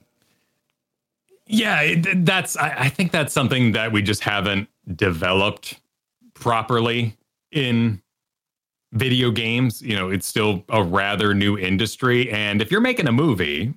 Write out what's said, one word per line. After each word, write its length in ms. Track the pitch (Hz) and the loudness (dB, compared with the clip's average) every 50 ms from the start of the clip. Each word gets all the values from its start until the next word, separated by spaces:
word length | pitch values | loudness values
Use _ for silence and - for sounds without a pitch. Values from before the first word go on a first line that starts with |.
| _ _ _ _ _ _ _ _ _ _ _ _ _ _ _ _ _ _ _ _ _ _ _ _ _ _ _ _ _ | _ _ _ _ _ _ _ _ _ _ _ _ _ _ _ _ _ _ _ _ _ _ _ _ _ _ _ _ _
Yeah, 340 | - 214 220 220 214 185 151 | -2 0 0 2 2 2 2
it, 460 | 147 160 170 170 165 190 190 185 170 | 2 2 2 0 0 0 0 2 2
that's, 300 | 175 190 185 - - - - | 2 2 2 0 -2 -4 -2
I, 160 | 151 151 - | -2 -2 -2
I 120 | - 127 135 | -2 -2 -2
think 200 | - - 190 170 | 0 -2 -2 0
that's 220 | - 165 147 - - | 0 0 0 0 0
something 400 | 156 131 110 135 127 123 113 101 | 0 0 2 2 2 2 2 2
that 180 | 113 110 117 | 0 0 0
we 120 | 110 104 104 | 0 0 2
just 200 | 98 104 - - | 0 0 -2 -2
haven't 460 | 107 104 101 92 104 98 98 101 - _ _ - - 90 | -2 -2 -2 0 0 -2 -2 -4 -8 _ _ -12 -10 -4
developed 880 | 78 104 95 85 80 95 90 95 95 98 104 104 - - - - - _ _ _ _ _ _ _ _ _ - _ | -2 0 0 0 0 0 0 2 2 2 0 -2 -6 -12 -16 -18 -18 _ _ _ _ _ _ _ _ _ -20 _
properly 800 | - - 120 117 113 107 - 127 117 113 117 117 120 117 113 - _ _ _ _ _ _ _ | -6 -2 0 0 0 0 0 0 0 0 0 0 0 -2 -4 -6 _ _ _ _ _ _ _
in 520 | - 151 135 123 120 117 117 113 104 92 _ _ _ _ _ _ _ _ _ _ _ _ _ _ _ _ _ _ - | -4 -2 -2 0 2 2 2 0 0 -4 _ _ _ _ _ _ _ _ _ _ _ _ _ _ _ _ _ _ -4
video 380 | 107 135 131 123 127 127 123 | -2 0 0 2 2 2 0
games. 500 | 107 117 113 113 117 120 131 123 110 - | 0 0 -2 -2 0 0 0 0 -2 -4
You 160 | - 127 107 | -6 -4 -4
know, 140 | 98 92 92 | -2 -2 -2
it's 160 | 98 95 - | -4 -4 -4
still 360 | - - 117 107 107 101 90 - - | -4 -2 0 0 0 0 -2 -4 -2
a 140 | 123 110 98 | 0 0 0
rather 500 | 85 90 98 98 101 104 98 107 104 101 | 2 0 0 0 0 0 0 2 2 2
new 240 | 101 101 101 101 | 2 2 2 0
industry. 760 | 101 92 92 95 95 113 101 - - 131 123 123 123 123 120 | 0 0 0 0 0 0 -2 -4 -2 0 2 2 2 2 0
And 300 | 107 104 107 104 101 104 | -2 -2 -2 0 0 0
if 100 | 110 110 | 0 0
you're 120 | 185 214 240 | 0 2 2
making 260 | 262 240 240 180 127 | 2 0 0 0 2
a 40 | 113 | 2
movie, 600 | 127 165 160 117 87 87 73 73 73 98 123 147 | 2 4 2 2 2 0 -2 -2 -4 -4 -4 -2